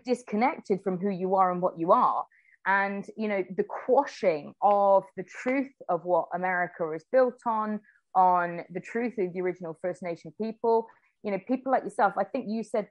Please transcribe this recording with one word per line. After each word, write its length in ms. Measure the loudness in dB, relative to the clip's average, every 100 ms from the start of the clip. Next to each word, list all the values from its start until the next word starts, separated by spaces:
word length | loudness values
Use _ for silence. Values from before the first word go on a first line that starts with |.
| -4
disconnected 760 | -4 -2 0 0 0 -4 -2
from 140 | -2 -2
who 120 | -2
you 260 | -2 0 2
are 160 | 2
and 100 | 2
what 160 | -2 -2
you 120 | 2
are. 340 | 4 4 0 -8 _ _ _ -2
And, 400 | 0 0 -4 -10 -6
you 100 | -4
know, 160 | -4 -4 -4
the 60 |
quashing 920 | -6 -6 2 2 2 0 0 0 -4 0
of 420 | 2 4 6 6 4 -14
the 60 |
truth 480 | -14 -8 -2 -2 -2 _ -4
of 160 | -4 2
what 220 | 0 0
America 580 | -4 -2 -2 -2 -4 -6
is 120 | -6 0
built 280 | 2 2 0 -4
on, 340 | -2 -2 -6 _ _ _ 4
on 460 | 6 6 2 -4 -8
the 80 | -12
truth 340 | -8 -4 -4 -2
of 160 | -4
the 80 | -2
original 360 | -4 -4 -8 -8
First 200 | -8 -6
Nation 300 | -8 -10 -12 -8
people, 460 | -8 -4 0 0 0 _ _ _
you 80 | -6
know, 80 | -6 -2
people 240 | -4 0
like 120 | -2
yourself, 300 | -2 0 0 0
I 60 |
think 220 | -4 -4 -6
you 160 | -6
said 240 | -4 -4 -4